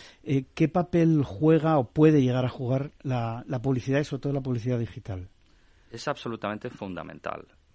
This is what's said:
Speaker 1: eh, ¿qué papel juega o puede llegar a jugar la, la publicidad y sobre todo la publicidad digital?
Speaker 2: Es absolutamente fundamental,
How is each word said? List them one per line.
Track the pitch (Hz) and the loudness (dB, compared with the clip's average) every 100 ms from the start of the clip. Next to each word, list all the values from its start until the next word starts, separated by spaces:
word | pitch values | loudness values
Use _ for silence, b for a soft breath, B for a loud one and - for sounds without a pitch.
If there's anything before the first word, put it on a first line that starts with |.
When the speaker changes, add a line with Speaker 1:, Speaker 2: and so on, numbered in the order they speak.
| B B | B B
Speaker 1:
eh, | - 135 - | -4 -2 -2
¿qué | - 160 | -2 0
papel | 180 170 170 165 156 | 0 0 2 4 4
juega | 127 95 156 160 160 151 | 0 2 4 4 4 2
o | 117 | 2
puede | - 156 151 | 6 6 8
llegar | 127 127 | 4 2
a | 127 | -2
jugar | - 123 131 143 - | -4 -2 -2 -4 -8
la, | 135 127 113 117 - | -4 -2 -2 -6 -8
la | 131 | -4
publicidad | 131 127 135 135 | -2 -2 0 0
y | |
sobre | 147 139 | 0 -4
todo | 143 | -4
la | 143 | -4
publicidad | 131 123 120 120 | -2 -4 -2 -2
digital? | 117 113 - 92 90 _ b b b b b | -4 -8 -10 -10 -12 _ b b b b b
Speaker 2:
Es | 113 - | -10 -8
absolutamente | 139 123 113 101 104 123 | -8 -8 -8 -6 -8 -10
fundamental, | - 98 85 78 76 - - - _ _ | -10 -10 -10 -12 -12 -10 -10 -12 _ _